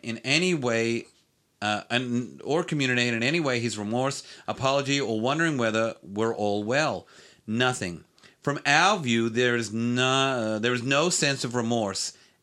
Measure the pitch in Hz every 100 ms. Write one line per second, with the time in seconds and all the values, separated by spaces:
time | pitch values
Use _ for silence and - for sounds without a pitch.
0 | 117 113 131 151 185 165 123 117 117 117
1 | - _ _ _ _ - 104 104 - 120
2 | 127 120 117 69 - 156 175 151 131 123
3 | 120 113 120 170 147 123 117 104 104 117
4 | 131 139 - - - - 131 139 131 139
5 | 113 110 117 151 165 139 113 110 113 -
6 | - 101 113 - 104 101 104 135 156 95
7 | - - - - - 113 127 127 92 82
8 | - _ - _ - 143 - 147 185 208
9 | 131 117 117 113 123 120 107 110 117 123
10 | 127 135 135 127 110 107 117 123 123 139
11 | 170 170 143 135 127 123 117 117 104 95
12 | - - - _